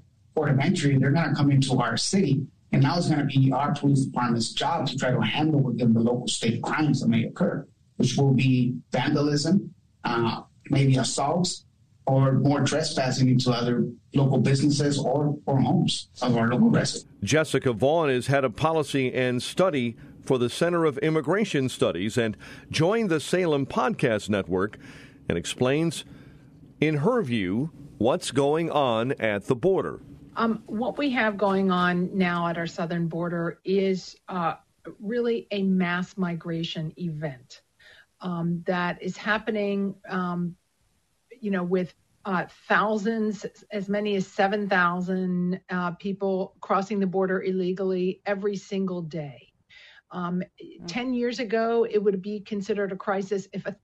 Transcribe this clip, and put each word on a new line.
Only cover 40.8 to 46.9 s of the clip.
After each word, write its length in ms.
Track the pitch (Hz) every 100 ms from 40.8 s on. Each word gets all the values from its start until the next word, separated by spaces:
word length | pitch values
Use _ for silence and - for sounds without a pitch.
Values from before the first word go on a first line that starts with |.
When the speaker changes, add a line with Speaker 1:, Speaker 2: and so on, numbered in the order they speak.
| _ _ _ _ _ 233
Speaker 3:
you 100 | 208
know, 140 | 190
with, 280 | 175 185 180 _ _ _
uh, 220 | 202 180 151 - -
thousands, 760 | 190 208 220 202 226 214 196 - - -
as 160 | 208 196
many 260 | 202 208
as 140 | 196 185
seven 400 | - 196 208 202
thousand, 920 | 196 175 180 180 185 185 180 175 185 -
uh, 220 | 180 175
people 640 | 170 202 190 196 185 190 _
crossing 400 | - 190 190